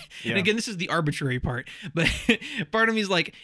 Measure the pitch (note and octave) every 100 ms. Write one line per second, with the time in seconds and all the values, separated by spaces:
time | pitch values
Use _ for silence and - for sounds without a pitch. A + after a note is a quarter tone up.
0 | - - - A#2 F#3+ A3 A#3+ F#3+ E3+ E3
1 | D3 C#3 C#3 B2+ C3+ B2 - - F#3 D#3+
2 | E3 - - A3 B3 C#4 D#3 A3 A3+ A3
3 | G3 F3+ D#3+ -